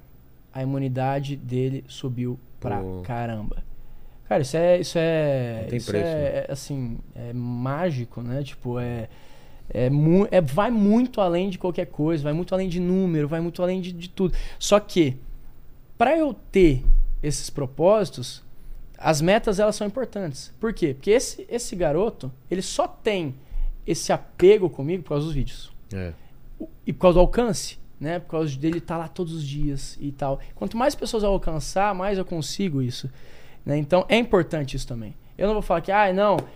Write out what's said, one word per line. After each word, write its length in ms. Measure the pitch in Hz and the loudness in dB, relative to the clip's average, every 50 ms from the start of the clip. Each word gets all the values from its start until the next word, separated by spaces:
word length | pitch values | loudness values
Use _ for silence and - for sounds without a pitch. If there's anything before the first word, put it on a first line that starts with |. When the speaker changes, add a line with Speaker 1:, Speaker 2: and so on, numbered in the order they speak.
| - - - - - - - - - _ | -16 -20 -20 -20 -20 -20 -20 -20 -20 _
Speaker 1:
a 100 | - 135 | -8 -6
imunidade 720 | 131 131 139 139 135 135 127 131 131 135 139 143 139 139 143 | -4 -2 -2 -2 -2 -2 -2 -2 0 0 0 -2 -4 -4 -8
dele 480 | 135 - 123 127 127 131 131 135 135 - - | -8 -6 -4 -2 0 0 0 -2 -6 -10 -12
subiu 500 | - - - 131 120 123 123 123 127 - - - - - | -14 -8 -8 -6 -4 -4 -4 -4 -6 -8 -12 -18 -16 -10
pra 180 | - 123 117 113 | -6 -4 -4 -4
Speaker 2:
Pô. 200 | 98 92 92 92 | -4 -6 -8 -8
Speaker 1:
caramba." 600 | 90 107 120 117 117 117 113 107 104 - - - - - - - - - - - - - - - - - | -8 -6 -6 -6 -4 -6 -6 -4 -4 -4 -4 -4 -6 -8 -8 -12 -12 -14 -14 -14 -16 -16 -18 -12 -4 0
Cara, 140 | 208 175 | 0 0
isso 140 | 131 - - | 0 0 0
é, 220 | 160 170 175 175 180 | 2 4 6 4 4
isso 200 | 170 - - 170 | 2 0 0 0
é, 600 | 160 165 165 156 151 147 139 131 123 120 113 113 | 2 2 2 2 2 2 0 0 -2 -4 -4 -6
Speaker 2:
Não 60 | 110 - | -6 -4
tem 60 | 120 120 | -4 -4
Speaker 1:
isso 120 | - - | -4 -2
Speaker 2:
preço, 160 | 101 104 - | -2 0 0
Speaker 1:
é, 80 | - 160 | 0 0
Speaker 2:
né? 60 | 151 | 0
Speaker 1:
é, 240 | 143 - - 139 139 - | -2 -2 -2 -4 -4 -6
assim, 480 | 139 135 - - 143 135 127 117 117 - - - - | -8 -8 -8 -8 -6 -6 -6 -6 -8 -10 -12 -14 -14
é 180 | 120 120 120 | -12 -10 -8
mágico, 880 | 120 123 120 123 123 120 123 131 139 151 180 180 143 123 120 - - 113 | -6 -6 -4 -4 -4 -4 -4 -4 -2 0 0 -2 -2 -2 -6 -8 -8 -10
né? 200 | 120 120 143 143 | -8 -6 -4 -6
Tipo, 360 | 143 131 - - - 123 120 123 | -6 -6 -10 -10 -6 -6 -4 -4
é, 300 | 120 120 120 117 113 - - - - - - - - - - - - - | -4 -4 -6 -6 -8 -10 -14 -18 -18 -18 -18 -18 -18 -18 -18 -14 -10 -6
é 180 | - - 127 127 | -2 0 2 4
mu-, 380 | 139 147 151 160 170 190 208 - | 4 4 6 6 6 6 6 6
é, 100 | - 185 | 4 4
vai 300 | 165 131 139 185 202 247 | 4 4 0 2 2 2
muito 500 | 240 220 196 202 214 233 254 247 - 220 | 4 4 6 6 6 4 4 2 2 0
além 280 | 196 175 170 175 190 202 | 2 2 2 2 0 -2
de 80 | 180 - | -4 -4
qualquer 280 | - 180 170 - 175 | -4 -4 -2 -2 -4
coisa, 360 | - - - 147 160 170 151 | -6 -2 -2 0 0 0 0
vai 100 | 139 147 151 | 0 -2 -2
muito 200 | 170 180 - 190 | -2 -2 -2 -2
além 140 | 185 190 185 | -2 -2 -2
de 100 | 160 180 | -2 0
número, 460 | 180 175 185 190 190 180 160 151 147 | 0 2 2 2 2 2 2 0 0
vai 140 | 143 165 165 | 0 -2 -2
muito 220 | 170 170 165 - | -4 -4 -2 -2
além 180 | 180 180 185 190 | -2 0 0 -2
de, 120 | 175 185 | -4 -6
de 160 | 180 170 170 180 | -10 -12 -12 -10
tudo. 260 | - - 190 175 - - - - - - | -2 0 0 2 2 0 0 -2 -6 -4
Só 200 | - - 202 208 | 2 4 4 4
que, 380 | 208 - - 185 156 131 127 - - - - - - - - - - - - - - - - - | 4 2 2 4 4 4 2 -4 -8 -12 -12 -12 -14 -14 -16 -16 -16 -18 -18 -20 -20 -8 0 2
pra 180 | 233 254 320 | 4 4 4
eu 160 | 330 311 277 | 4 2 0
ter 520 | - - - - - 196 185 151 131 127 - - - - - - - - | -2 -6 -8 0 4 6 8 8 6 6 8 10 10 10 8 6 4 0
esses 280 | - 151 139 - - - | 0 -2 -2 -4 -6 -6
propósitos, 920 | - 143 143 131 135 - 160 190 214 220 190 135 - 127 123 - - - - - - - - - - - - - - | -6 -4 -6 -4 -2 2 4 6 6 4 2 0 -4 -8 -10 -10 -10 -14 -16 -16 -16 -14 -12 -12 -12 -12 -12 -14 -10
as 240 | - - 156 160 143 | -2 0 2 2 4
metas, 380 | 160 175 202 226 - 226 190 185 | 4 4 4 4 4 2 2 2
elas 160 | 208 214 208 | 2 2 2
são 100 | - 214 | 0 -4
importantes. 640 | 208 202 262 240 - - 202 190 156 131 - - - - - | -4 -4 -6 -6 -6 -6 -6 -6 -6 -8 -10 -14 -14 -10 -4
Por 120 | - 226 | -4 -4
quê? 220 | 208 - - 214 127 | -2 0 0 -2 -2
Porque 160 | - - 196 | 0 2 4
esse, 360 | 214 269 - - - - 381 - | 4 4 4 0 -10 -12 -10 -6
esse 240 | 226 240 - - 233 | -6 -6 -6 -6 -4
garoto, 560 | 175 175 147 143 165 208 233 - - - - - - - - | -2 0 0 2 2 0 -2 -4 -6 -10 -10 -10 -10 -8 -6
ele 120 | 175 190 | -4 -4
só 240 | 185 - - - 339 | -4 -4 -2 -2 -2
tem 480 | 349 - - - 233 208 185 165 135 127 - - - - - - - - - - | -2 -2 -4 -2 -2 0 0 -2 -4 -6 -8 -10 -4 -2 0 0 0 -2 -4 -4
esse 260 | - 165 - - - | -4 -4 -2 0 0
apego 560 | 175 147 - - - - 175 185 214 214 185 160 | 0 0 -2 -6 0 6 8 8 8 8 4 0
comigo 320 | 131 - 135 151 185 185 | -2 -2 -4 -4 -4 -4
por 80 | 151 - | -4 -4
causa 140 | 151 143 151 | -4 -2 -2
dos 80 | 165 151 | -2 -2
vídeos. 380 | 139 117 113 - - - - - - - - | -2 -2 -2 -4 -10 -14 -16 -16 -16 -14 -10
Speaker 2:
É. 200 | 104 95 92 87 80 - - - - - - - - - | -8 -8 -6 -8 -10 -12 -16 -20 -20 -18 -18 -16 -14 -14
Speaker 1:
O, 100 | - - - - - | -14 -14 -14 -10 -8
e 60 | - | -8
por 80 | 156 - | -2 4
causa 140 | - 180 165 | 6 6 8
do 60 | 180 | 8
alcance, 580 | 180 170 - 233 247 233 165 - - - - - - - - - | 8 6 6 2 2 2 0 -2 -4 -10 -12 -12 -14 -14 -12 -8
né? 200 | 143 151 170 180 | -6 -4 -4 -6
Por 80 | - - | -6 -4
causa 280 | 170 160 160 151 131 | -4 -2 -2 -2 -4
dele 240 | 131 147 160 170 170 | -2 -2 -2 -2 -2
tá 160 | 165 - 170 | -4 -6 -6
lá 120 | 170 165 151 | -6 -6 -8
todos 240 | - - 180 160 165 | -6 -6 -6 -6 -6
os 100 | 160 151 | -6 -6
dias 500 | 135 143 147 147 147 139 139 - - - - | -6 -2 0 0 0 0 -2 -6 -8 -10 -8
e 120 | - 143 | -8 -8
tal. 260 | 139 - 143 135 139 - - - - | -6 -4 -4 -4 -4 -4 -6 -10 -10
Quanto 220 | - 208 190 - | -8 -8 -6 -2
mais 180 | 226 254 294 285 | 2 2 2 2
pessoas 280 | - - 214 - 220 208 | 0 -6 -4 -2 0 2
eu 60 | 202 | 2
alcançar, 640 | 196 185 - 190 160 156 - - - 185 196 208 196 | 2 2 2 0 -2 -2 -4 -2 0 0 0 0 0
mais 220 | 185 190 202 196 190 | -2 -2 -2 -2 -2
eu 60 | 180 | -2
consigo 560 | 180 180 160 139 - - - 196 185 143 135 | -4 -4 -4 -4 -6 -4 -2 -2 0 0 0
isso, 280 | 131 120 120 - - 131 - - - - - - - - - - - | -2 -2 -4 -6 -10 -10 -12 -12 -16 -16 -16 -16 -16 -16 -16 -10 -4
né? 120 | - 143 151 | -2 -2 -2
Então, 260 | 147 - 185 180 185 - | 2 2 2 2 4 4
é 80 | 190 | 4
importante 600 | 233 247 - - 185 156 - - 156 139 131 - | 4 4 4 4 2 2 2 -2 -4 -4 -4 -4
isso 100 | 131 - | -6 -6
também. 280 | - 131 117 110 101 - - - - - | -6 -8 -10 -10 -12 -14 -16 -18 -14 -6
Eu 100 | - 185 | -2 0
não 80 | 208 220 | 0 0
vou 80 | 208 | 0
falar 180 | - - 185 170 | 0 0 0 0
que, 100 | 165 - | 0 2
"Ah, 180 | 190 208 208 190 | 4 4 4 4
não, 240 | 185 190 208 208 185 | 4 4 4 4 4
eu 100 | 151 - - - | 2 0 -6 -14